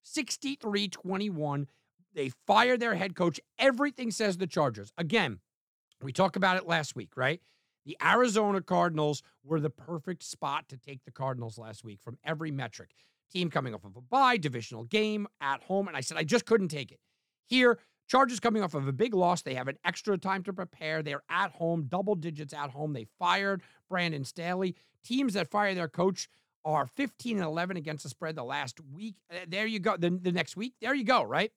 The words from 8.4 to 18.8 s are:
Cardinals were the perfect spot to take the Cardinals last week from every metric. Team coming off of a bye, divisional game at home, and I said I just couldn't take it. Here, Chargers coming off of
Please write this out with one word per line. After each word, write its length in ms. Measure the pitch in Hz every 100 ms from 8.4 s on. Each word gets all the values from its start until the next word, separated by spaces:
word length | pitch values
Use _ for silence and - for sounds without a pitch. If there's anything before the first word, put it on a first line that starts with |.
| 208 196
Cardinals 600 | - 180 175 156 151 143 _ _
were 160 | 135 160
the 100 | 147
perfect 520 | - - 170 185 180
spot 460 | - - 147 147 143
to 80 | 131
take 260 | - 135
the 60 | -
Cardinals 480 | - 135 123 117 110
last 260 | 110 107
week 160 | 113 101
from 160 | - 120
every 280 | 151 156 160
metric. 380 | 135 120 - - _ _ _ _
Team 200 | 180 170
coming 240 | 151 131
off 100 | 107
of 120 | 101 101
a 40 |
bye, 360 | 127 254 262 240
divisional 480 | 147 120 110 117
game 420 | 117 214 214 214 202 _
at 220 | 139 135
home, 260 | - 190 196
and 80 | 147
I 40 |
said 160 | 131 160
I 80 |
just 220 | 156 233 -
couldn't 220 | 226 180
take 220 | 143 117
it. 80 | - _ _ _ _ _
Here, 320 | 254 247 233 _ _ _
Chargers 340 | 254 269 233
coming 220 | 233 220
off 120 | 185
of 140 | 147